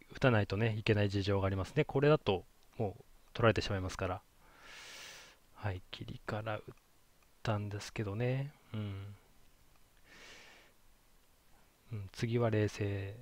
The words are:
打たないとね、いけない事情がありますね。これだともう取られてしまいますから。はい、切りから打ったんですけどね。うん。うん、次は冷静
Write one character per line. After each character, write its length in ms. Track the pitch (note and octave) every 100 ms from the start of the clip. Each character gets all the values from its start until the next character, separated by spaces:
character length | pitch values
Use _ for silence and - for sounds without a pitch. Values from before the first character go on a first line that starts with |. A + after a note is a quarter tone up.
| -
打 60 | -
た 120 | C3+
な 100 | A2
い 60 | G2+
と 100 | G2
ね、 180 | A2+ A2
い 60 |
け 120 | A2+ G#2
な 80 |
い 60 | G2+
事 140 | G2
情 160 | F#2+ G2
が 80 | F#2+
あ 20 |
り 60 | G2
ま 80 |
す 100 | F2+ D3
ね。 100 | D3+
こ 160 | C#3
れ 80 | C#3+
だ 80 | D3+
と 260 | - F#3+ - - - -
も 200 | G#2 -
う 40 | - - -
取 100 | -
ら 40 | A#2
れ 60 |
て 80 | -
し 80 | -
ま 80 | G2+
い 40 |
ま 80 | F#2
す 80 | -
か 100 | F#2
ら。 140 | F#2 - _ - - - - - - - - - - _
は 180 | - G#2
い、 100 | F#2 -
切 140 | - A2
り 140 | - -
か 160 | G#2+
ら 160 | A2 G#2+
打 20 |
っ 140 | - - _ _ _ _ _ _
た 160 | - G#2
ん 120 | G#2
で 100 | G#2
す 140 | -
け 100 | -
ど 140 | G2+ G#2
ね。 340 | B2 C3 C#3 - -
う 40 | A2
ん。 380 | G#2 G2 G2+ G2+ - - - - - - - _ - - - - - - - _ - - _ _ _ _ _ - - _ -
う 20 | A2
ん、 140 | F#2+
次 260 | - A#2 A#2+
は 120 | A#2
冷 180 | G#2+ G#2+
静 480 | - G#2 G2+ G2 A2+